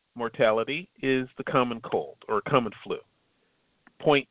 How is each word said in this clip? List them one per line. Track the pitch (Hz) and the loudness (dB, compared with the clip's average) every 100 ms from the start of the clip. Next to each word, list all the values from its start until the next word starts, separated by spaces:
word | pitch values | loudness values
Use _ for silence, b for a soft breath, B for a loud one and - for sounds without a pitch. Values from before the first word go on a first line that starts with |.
| _ | _
mortality | 120 113 - 113 110 113 151 185 _ | -8 -8 2 2 2 -2 -6 -10 _
is | 135 131 127 - | 0 0 -2 -8
the | |
common | - 139 123 117 | -2 0 0 -4
cold | - 95 73 - - | -4 -4 -4 -12 -4
or | 104 | -4
common | - 131 110 - | 0 0 0 -8
flu. | - - - _ _ _ _ _ _ _ _ _ | -10 -10 -10 _ _ _ _ _ _ _ _ _
Point | 156 143 - | 2 2 2